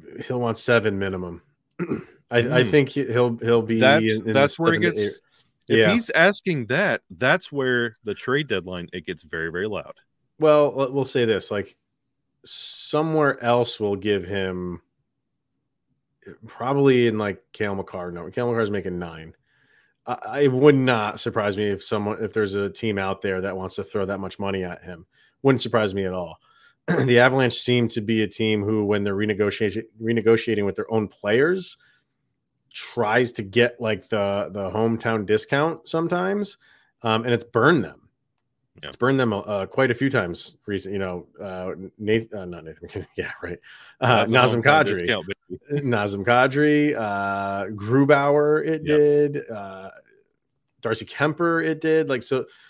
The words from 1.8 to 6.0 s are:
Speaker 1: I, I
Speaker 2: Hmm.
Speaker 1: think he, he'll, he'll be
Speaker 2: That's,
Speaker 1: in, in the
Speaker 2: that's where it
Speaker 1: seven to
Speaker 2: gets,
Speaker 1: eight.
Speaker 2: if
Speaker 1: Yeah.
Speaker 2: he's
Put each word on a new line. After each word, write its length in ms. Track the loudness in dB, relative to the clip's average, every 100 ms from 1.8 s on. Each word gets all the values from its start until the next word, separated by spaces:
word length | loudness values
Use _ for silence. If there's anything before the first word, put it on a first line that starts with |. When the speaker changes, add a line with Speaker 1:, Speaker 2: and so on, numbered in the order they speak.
| -8 -8 -10 _ -2
Speaker 1:
I, 60 | 0 2 2
I 40 |
Speaker 2:
Hmm. 60 | 4
Speaker 1:
think 180 | 4 2
he, 160 | -2 -2
he'll, 300 | 0 0 0
he'll 240 | 2 2
be 160 | 2 2
Speaker 2:
That's, 240 | 4 4
Speaker 1:
in, 160 | 2 0
in 60 | 0
the 60 |
Speaker 2:
that's 260 | 2 2 2
where 140 | 0
it 100 | 2
Speaker 1:
seven 120 | 0 0
to 60 |
Speaker 2:
gets, 140 | -2 -4
Speaker 1:
eight. 60 | _ _ _ _ 0
Speaker 2:
if 80 | 4
Speaker 1:
Yeah. 140 | 4
Speaker 2:
he's 160 | 2